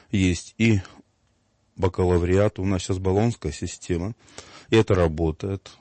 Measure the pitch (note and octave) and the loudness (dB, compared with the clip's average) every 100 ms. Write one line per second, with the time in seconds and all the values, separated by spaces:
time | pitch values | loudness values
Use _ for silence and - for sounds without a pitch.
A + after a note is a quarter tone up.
0 | _ G#2 F#2 F2+ - - A2+ G2+ - - | _ 0 0 0 -6 -2 2 2 -2 -16
1 | - _ _ _ _ _ _ - F#2 - | -20 _ _ _ _ _ _ -4 -4 0
2 | F2+ F2+ F2 F#2+ G#2 - F#2+ F#2 - F#2 | 2 2 2 2 2 0 -2 -2 -4 -4
3 | F#2+ F#2+ A#2 A#2 D#2+ - F2+ - - E2+ | 0 0 0 -2 -8 -8 -10 -10 -6 -4
4 | F#2+ - _ - - - - A2+ G#2+ F#2 | -6 -10 _ -20 -20 -20 0 2 4 2
5 | E2+ D#2 D#2+ D#2 G2 G2 - - | 2 0 -4 -4 -8 -8 -12 -14